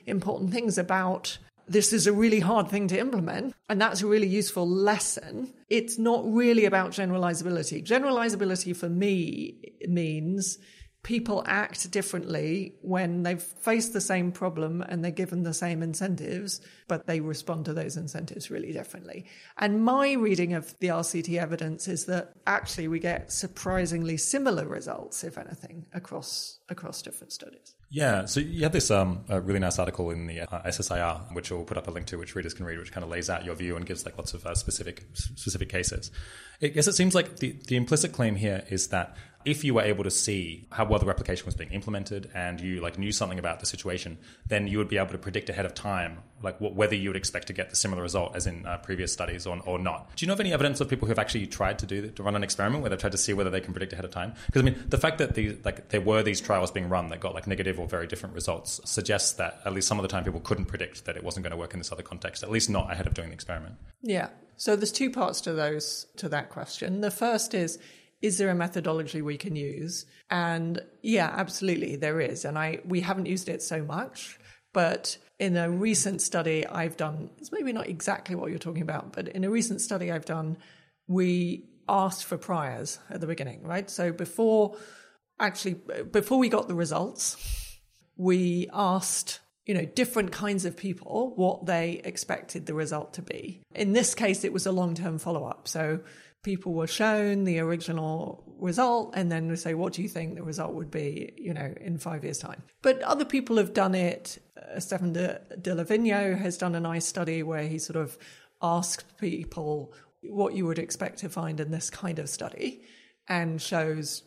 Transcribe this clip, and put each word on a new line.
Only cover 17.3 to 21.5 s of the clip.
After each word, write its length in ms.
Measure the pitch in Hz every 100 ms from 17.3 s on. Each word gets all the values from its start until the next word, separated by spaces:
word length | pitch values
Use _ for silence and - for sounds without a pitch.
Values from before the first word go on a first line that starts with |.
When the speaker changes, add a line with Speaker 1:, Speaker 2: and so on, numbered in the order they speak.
| 151 - 160
Speaker 1:
to 80 | 151
those 240 | 160 156 160
incentives 540 | 160 - 165 - -
really 220 | 220 -
differently. 540 | - - - 117 - 180 - - -
And 260 | 208 208
my 280 | 226 269 277
reading 400 | 269 214 180 175
of 260 | 170 160 -
the 120 | 180
R 120 | 165
C 200 | 165 175
T 160 | 165 170
evidence 500 | 160